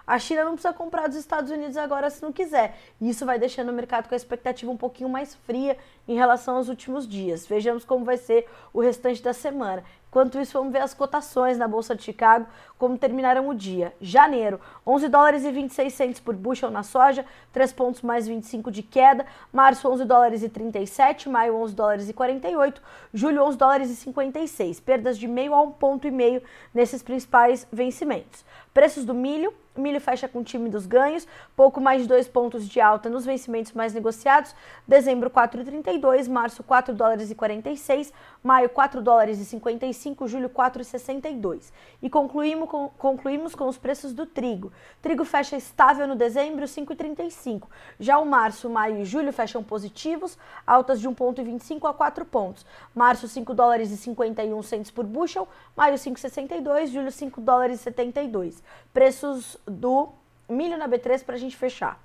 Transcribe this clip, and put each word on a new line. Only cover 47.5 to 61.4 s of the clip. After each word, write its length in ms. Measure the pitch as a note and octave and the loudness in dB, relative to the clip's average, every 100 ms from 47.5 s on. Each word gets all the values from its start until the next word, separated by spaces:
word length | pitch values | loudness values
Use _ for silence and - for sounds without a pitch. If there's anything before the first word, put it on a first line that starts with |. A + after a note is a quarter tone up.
| G#3 - - - - | -10 -12 -20 -20 -8
Já 200 | G#3+ D4 | 2 2
o 80 | D4+ | 4
março, 440 | C4 A3 G#3 A#3+ | 2 2 -2 -6
maio 280 | A3+ A3 G#3 | -2 -2 -4
e 80 | G3 | -6
julho 260 | C4+ C#4+ | -4 -4
fecham 320 | C4 A3 A#3 | -4 -6 -6
positivos, 760 | G#3+ G#3+ G3+ - D#4 E4 F4+ - - - - | -8 -8 -10 -10 -6 -6 -8 -12 -20 -8 4
altas 320 | B3 B3+ B3 | 4 4 -2
de 80 | B3 | -4
um 60 | |
ponto 280 | B3 B3+ B3+ | -4 -4 -4
vinte 200 | A#3 A#3 | -8 -10
e 40 | - | -10
cinco 220 | D4+ D4+ | -6 -4
a 60 | |
quatro 320 | C#4+ C#4+ D4+ E4+ | 0 -2 -2 -4
pontos. 400 | A#3 F#3+ - - - - | -4 -4 -8 -20 -20 -10
Março, 360 | A#3 B3 - A#3 | 2 2 2 -2
cinco 240 | C4 A3+ | -10 -6
dólares 380 | A#3 A#3+ A#3 G#3+ | 2 4 4 -2
e 60 | G3+ | -8
cinquenta 460 | B3 A3+ A3+ A3+ | -10 -4 -4 -4
e 100 | G#3+ | -6
um 80 | G#3+ G#3+ A3 G#3 | -6 -8 -10 -10
por 120 | - G#3 | -10 -8
bushel, 420 | A#3+ E4+ F#4+ F#4 - _ | -4 -4 -4 -10 -12 _
maio, 240 | - D4 C#4 | 0 2 2
cinco 200 | C#4 B3+ | -4 -10
e 40 | |
sessenta 320 | C4 D4 - E4+ | -10 -10 -10 -8
e 40 | |
dois, 300 | C#4 D4 D#4 | -2 -2 -2
julho, 200 | C4 C4+ | -6 -8
cinco 280 | - C#4 B3+ | -8 -12 -6
dólares 400 | A3+ B3 B3+ B3 | 2 4 2 -2
e 40 | |
setenta 380 | - A#3 A#3+ C#4+ | -8 -6 -6 -4
e 60 | C#4+ | -4
dois. 320 | G#3+ E3+ - - - _ | -4 -6 -10 -20 -20 _
Preços 640 | B3+ C4 B3+ C#4+ C4+ - - - | 4 4 4 -6 -8 -10 -18 -14
do 440 | F#3 B3 C4 D4+ - _ _ - | -6 -2 0 -2 -8 _ _ -8
milho 300 | B3 E4+ E4 | -6 -4 -6
na 100 | C#4+ | -4
B 100 | A#3+ | -2
três 220 | A#3+ C4 | -2 -4
pra 140 | C4 | -4
gente 180 | B3 | -10